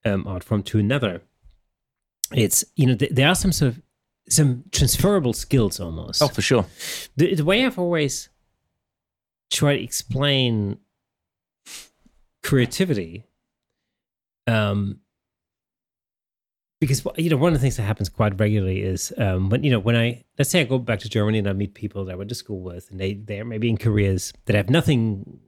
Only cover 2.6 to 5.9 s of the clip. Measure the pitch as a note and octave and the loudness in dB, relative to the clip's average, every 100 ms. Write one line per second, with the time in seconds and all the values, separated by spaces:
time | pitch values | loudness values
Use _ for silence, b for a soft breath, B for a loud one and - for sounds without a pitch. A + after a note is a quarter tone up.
2.6 | - - C3 A2+ C#3+ B2+ C#3 F3+ G3 D#3 | -2 2 2 4 0 4 4 4 0 2
3.6 | C3+ A2+ _ _ _ _ _ - C#3+ B2 | 0 0 _ _ _ _ _ 2 4 0
4.6 | - - C3+ - G3 G3+ B2+ G#2+ - C3+ | -4 0 2 2 2 2 0 -4 0 2
5.6 | G2+ - E2+ | 2 -2 -8